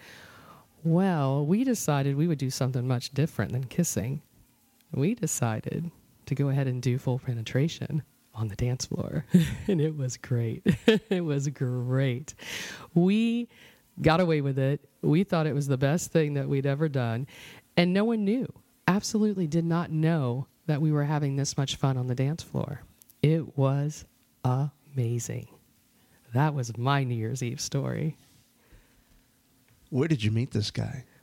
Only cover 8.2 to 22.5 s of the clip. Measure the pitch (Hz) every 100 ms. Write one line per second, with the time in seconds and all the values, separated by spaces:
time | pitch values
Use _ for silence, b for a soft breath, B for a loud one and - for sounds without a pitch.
8.2 | _ - 110 98 123 127 - - - -
9.2 | - 180 156 - - 180 156 151 127 -
10.2 | - 120 117 - - 143 - 220 - 185
11.2 | 165 143 143 139 127 123 123 131 135 123
12.2 | 156 - B B B B B 170 180 214
13.2 | 233 233 240 B B B B - 156 165
14.2 | 180 156 139 135 135 143 _ _ 147 156
15.2 | 202 170 156 139 139 131 139 165 - 165
16.2 | 151 143 139 139 139 139 160 135 117 113
17.2 | 139 B B B - - 175 190 220 226
18.2 | 196 247 226 - _ _ - 190 - 214
19.2 | 214 190 160 170 165 165 170 156 160 165
20.2 | 127 123 131 _ - 143 156 147 143 147
21.2 | 143 139 143 - 135 - 139 131 127 123
22.2 | 135 165 -